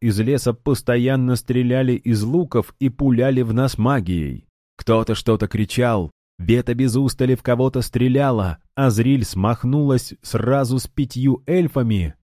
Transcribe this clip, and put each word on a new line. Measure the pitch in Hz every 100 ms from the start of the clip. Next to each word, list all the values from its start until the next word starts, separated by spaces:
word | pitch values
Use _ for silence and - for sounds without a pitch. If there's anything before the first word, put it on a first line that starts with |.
из | 120 101
леса | 110 139 123
постоянно | 113 - 135 - 120 123 135 123 123
стреляли | - 123 123 127 131
из | 123 - 110
луков | 107 160 165 120 - -
и | 139
пуляли | - 139 117 131 127
в | 117
нас | 113 131 -
магией. | 110 139 87 87 73 57 - _ _ _
Кто-то | - 110 110
что-то | 107 - 110 104
кричал, | - 104 - 123 110 82 - _ _
Вета | 87 117 120
без | 120 131 117
устали | 135 - 127 127
в |
кого-то | - 120 131 127
стреляла, | 117 120 123 131 143 117 95 80 _ -
Азриль | 135 104 123 139
смахнулась | 107 - 101 117 123 143 147 127 - -
сразу | - 110 107 135 131 131
с | -
пятью | - 139 123 135 127 -
эльфами, | 180 165 143 117 104 82 -